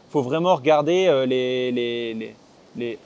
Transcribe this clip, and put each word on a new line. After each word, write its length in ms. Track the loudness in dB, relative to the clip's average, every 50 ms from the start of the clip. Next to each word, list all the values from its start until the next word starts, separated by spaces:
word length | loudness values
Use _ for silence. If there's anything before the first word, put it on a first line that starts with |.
| _ _
Il 20 |
faut 100 | -2 -2
vraiment 340 | -2 0 -2 0 2 2 2
regarder, 500 | 2 4 4 4 4 4 2 2 2 4
euh, 180 | 4 2 2 2
les, 460 | 0 0 0 0 0 -2 -2 -2 -2
les, 420 | -2 -2 -2 -4 -4 -4 -6 -6 -8
les, 220 | -8 -10 -12 -14 -20 -20 _ _ -20 -20 -18 -12
les... 240 | -10 -8 -8 -10 -12 -14